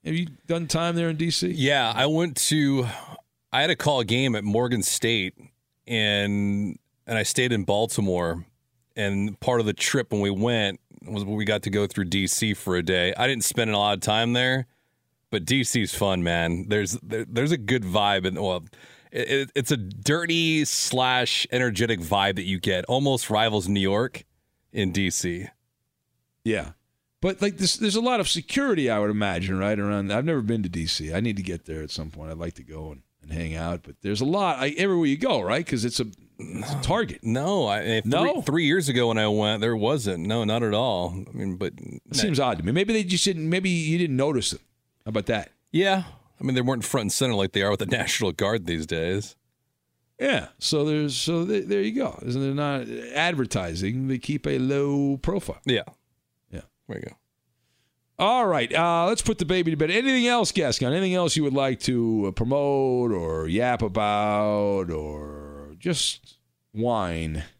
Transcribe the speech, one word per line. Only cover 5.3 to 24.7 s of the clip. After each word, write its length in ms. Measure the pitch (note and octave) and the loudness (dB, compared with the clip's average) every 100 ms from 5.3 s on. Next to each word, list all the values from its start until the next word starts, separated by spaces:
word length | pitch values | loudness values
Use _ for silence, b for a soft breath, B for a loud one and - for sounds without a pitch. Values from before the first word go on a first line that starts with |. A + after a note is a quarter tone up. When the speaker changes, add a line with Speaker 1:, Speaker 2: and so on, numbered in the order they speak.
| - - _ _ _ - | -6 -20 _ _ _ -4
Speaker 2:
and, 920 | A2+ G#2+ G2+ G2+ G2+ G2+ G2+ G2+ - _ _ - | 0 2 2 0 0 0 -2 -4 -8 _ _ -4
and 120 | A2 | -2
I 60 | |
stayed 280 | G2 - B2+ | 0 0 2
in 120 | A2+ | 0
Baltimore. 840 | F#2 G2+ A2 - G2 F2+ E2+ E2 E2+ _ _ _ _ - | 2 0 0 0 0 0 0 -4 -10 _ _ _ _ -4
And 420 | G2+ G2 G#2 F#2+ | -2 -2 -4 -2
part 220 | - A#2+ | 0 2
of 60 | G#2+ | 2
the 80 | |
trip 380 | G2+ - C#3 A#2+ | 0 0 0 0
when 100 | G#2 | 0
we 80 | G2+ | 0
went 500 | G2 A#2 A#2 G2+ F#2 _ - E2 | 0 0 2 0 -4 _ -20 -10
was 200 | G#2 G2 | -6 -4
we 180 | G#2+ | -2
got 200 | G#2 G#2+ | 0 0
to 60 | - | 0
go 160 | G2+ G2+ | 0 0
through 200 | - F2+ | -2 0
D 200 | G2 F#2 | 0 0
C 280 | - A2 | 0 0
for 200 | G2+ - | 0 0
a 80 | F2+ | 0
day. 300 | E2 F#2 F2+ G2+ | 2 2 2 2
I 80 | B2 | 0
didn't 180 | C3 | 0
spend 260 | - - A2 | -2 0 0
a 60 | G#2 | 2
lot 160 | G#2 | 2
of 80 | G2 | 0
time 320 | - G#2+ A#2 | 0 0 2
there, 340 | B2 B2+ C3 B2 _ _ _ _ _ _ | 2 2 0 -4 _ _ _ _ _ _
but 160 | G#2+ E2 | -4 0
D 180 | C3+ | 0
C's 300 | A#2+ B2 F#2+ | 2 0 -2
fun, 280 | - G2+ F#2 | 0 0 2
man. 440 | E2+ E2+ E2+ E2+ G#2+ | 2 2 0 -2 0
There's, 240 | G#2 F#2+ - | 0 0 -6
there, 220 | F#2 A2 A2+ | -6 -8 -4
there's 260 | A#2 C#3+ | -2 0
a 40 | E3 | -2
good 280 | G#2 B2+ | 0 -2
vibe, 420 | F#2+ G2+ G2+ G2 F#2 | 2 2 2 2 0
and, 120 | F2+ | -2
well, 260 | G2 F2+ E2 B B B B | -2 -4 -8 B B B B
it, 200 | - B2 | -6 -2
it, 200 | C#3 C3+ | -2 0
it's 160 | C#3+ B2+ | -4 0
a 80 | C3+ | -2
dirty 880 | F#2+ G2+ - D#3+ E3+ E3 E3 D#3 C#3+ | -4 -6 0 0 2 2 2 2 0
slash 800 | - - B2+ B2+ B2+ A#2+ - - | -2 0 2 4 2 2 0 0
energetic 500 | B2 B2+ G2 A2+ G#2+ | 0 0 2 0 0
vibe 360 | E2 G2 G2 F#2+ | 2 2 4 2
that 80 | |
you 160 | F#2 F#2 | -2 -2
get. 240 | G#2 F#2 | 0 -2
Almost 460 | - B2+ C#3+ C3 - | 0 2 2 0 0
rivals 360 | G#2+ A2+ G#2+ F2 | 2 2 2 0
New 140 | G2+ | 0
York 440 | F#2+ G2+ B2 - - _ _ _ _ | 2 2 0 -6 -18 _ _ _ _